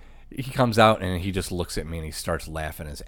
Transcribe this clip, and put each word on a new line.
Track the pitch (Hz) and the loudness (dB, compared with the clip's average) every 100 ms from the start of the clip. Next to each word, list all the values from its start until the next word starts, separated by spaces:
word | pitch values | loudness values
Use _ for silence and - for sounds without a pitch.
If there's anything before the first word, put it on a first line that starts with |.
| - - - | -12 -20 -14
he | - 131 | -10 -4
comes | - 120 110 | 0 4 8
out | 110 110 | 8 6
and | 92 90 | 2 -2
he | 95 | -2
just | 92 87 | -2 -2
looks | 87 85 - | -4 -4 -6
at | 78 | -6
me | 82 | -8
and | 78 | -8
he | |
starts | - - 80 - | -8 -4 -4 -4
laughing | 78 78 - 76 | -6 -6 -8 -12
his | 71 | -12